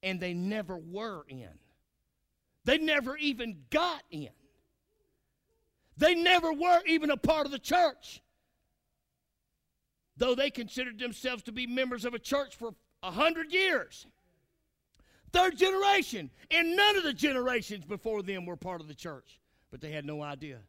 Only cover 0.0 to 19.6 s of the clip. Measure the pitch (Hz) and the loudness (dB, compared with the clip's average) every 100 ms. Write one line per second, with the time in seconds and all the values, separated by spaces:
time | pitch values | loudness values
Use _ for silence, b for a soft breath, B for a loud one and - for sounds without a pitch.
0 | 190 185 180 175 185 214 185 180 160 190 | -4 -4 -4 -4 -2 -4 -6 -10 -10 -8
1 | 226 185 143 131 107 78 _ _ _ _ | -8 -8 -12 -16 -16 -20 _ _ _ _
2 | _ _ _ _ _ _ - 302 311 294 | _ _ _ _ _ _ 0 2 2 0
3 | 247 294 302 240 233 175 127 302 349 311 | 0 -4 -4 -2 -6 -10 -2 0 0 -2
4 | - 156 135 _ _ _ _ _ _ _ | -10 -12 -12 _ _ _ _ _ _ _
5 | _ _ _ _ _ _ _ _ _ - | _ _ _ _ _ _ _ _ _ 2
6 | 311 349 349 359 330 294 349 349 339 320 | 4 6 6 6 4 2 6 6 6 2
7 | 302 277 - 311 285 277 - 339 339 254 | 2 0 2 2 0 -4 0 4 4 2
8 | - - _ _ _ _ _ _ _ _ | -18 -20 _ _ _ _ _ _ _ _
9 | _ _ _ _ _ _ _ _ _ _ | _ _ _ _ _ _ _ _ _ _
10 | _ - 254 247 277 277 233 - 254 214 | _ -2 0 2 0 -2 -10 -6 -6 -6
11 | 247 202 254 247 - 226 247 247 262 247 | -8 -4 -6 -6 -8 -8 -4 -2 -2 -2
12 | 233 240 - 277 277 - 233 - _ _ | -4 -6 -2 -2 -2 -10 -12 -12 _ _
13 | 185 175 302 330 311 349 381 311 - - | -8 2 2 2 -2 2 4 2 -2 -14
14 | - _ _ _ _ _ _ _ _ _ | -20 _ _ _ _ _ _ _ _ _
15 | b b b 349 370 311 370 381 403 403 | b b b 2 2 4 2 4 4 4
16 | - 214 143 b b 330 330 349 415 403 | 2 -6 -10 b b 2 2 4 4 4
17 | 330 220 294 262 247 247 - 202 151 202 | 0 0 0 2 0 -2 -4 -12 -10 -8
18 | 226 214 190 190 175 175 180 180 156 143 | -4 -4 -4 -6 -8 -10 -8 -10 -10 -14
19 | 180 143 _ _ _ _ | -12 -12 _ _ _ _